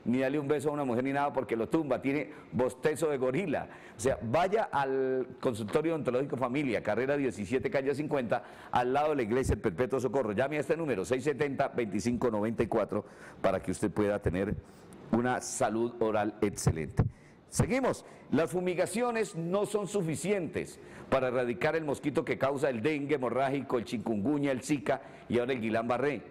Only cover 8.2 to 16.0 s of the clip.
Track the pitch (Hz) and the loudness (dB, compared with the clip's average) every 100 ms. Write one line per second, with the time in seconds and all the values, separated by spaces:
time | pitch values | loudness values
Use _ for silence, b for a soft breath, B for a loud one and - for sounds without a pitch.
8.2 | 117 123 B B B 123 123 139 151 143 | 0 -2 B B B 0 2 2 2 2
9.2 | 110 123 127 - 110 80 127 131 120 135 | 2 2 2 0 0 0 0 2 2 2
10.2 | 110 101 139 147 - 156 156 101 92 131 | 0 0 0 0 0 0 0 0 0 0
11.2 | 139 143 147 131 139 - 113 98 117 120 | 0 0 -2 0 -2 0 -2 0 0 2
12.2 | 123 107 110 113 113 113 98 104 - B | 0 2 0 0 2 2 2 -2 -4 B
13.2 | B B 95 95 - 90 107 98 104 104 | B B 2 2 0 -2 0 2 2 2
14.2 | - 87 98 - B B B - - 113 | 0 0 0 -2 B B B -20 0 2
15.2 | 123 120 - - 120 110 117 - | 2 0 -2 0 2 2 0 2